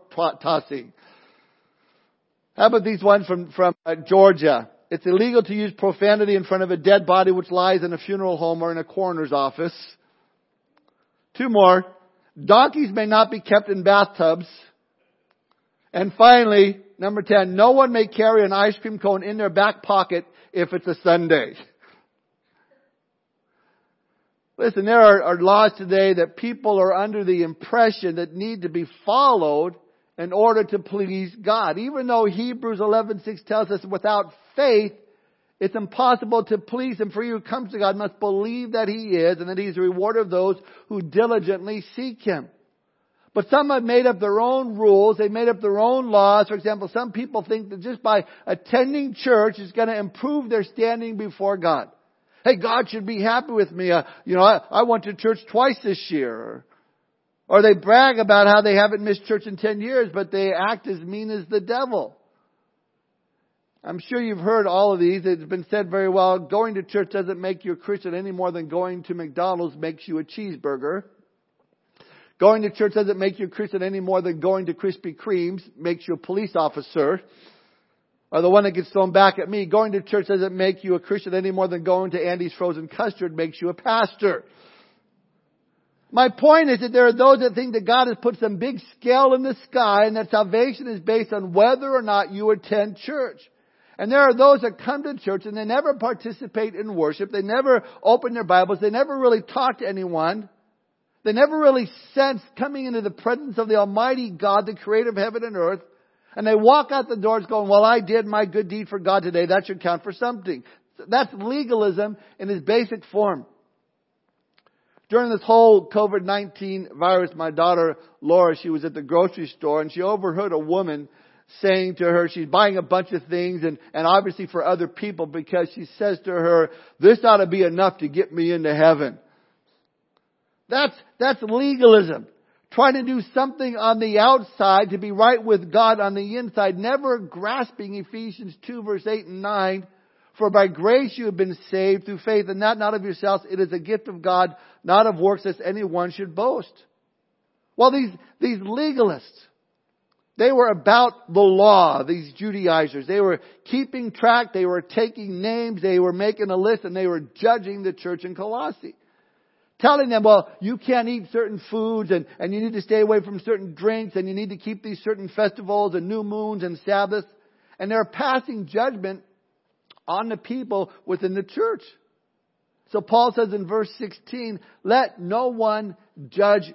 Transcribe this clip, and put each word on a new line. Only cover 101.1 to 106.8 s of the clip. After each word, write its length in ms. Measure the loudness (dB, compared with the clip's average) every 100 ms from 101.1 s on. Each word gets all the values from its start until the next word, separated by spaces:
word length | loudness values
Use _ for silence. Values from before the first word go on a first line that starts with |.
| _
They 80 | -4
never 260 | 2 2 4
really 300 | 4 4 -2 -10 _
sense 280 | 0 0 -2 -10 -8
coming 300 | -8 -6 -6
into 120 | -6
the 120 | -6
presence 460 | -6 -4 -4 -4 -6
of 120 | 0
the 60 | 0
Almighty 560 | 2 0 -2 -2 -6
God, 340 | -4 0 0 -2
the 100 | -8
creator 360 | -2 -2 -2
of 40 | -4
heaven 300 | -6 -6 -8
and 100 | -4
earth. 240 | -2 -4 -10 _ _ _ _ -6
And 100 | 0
they 100 | 4
walk 360 | 6 4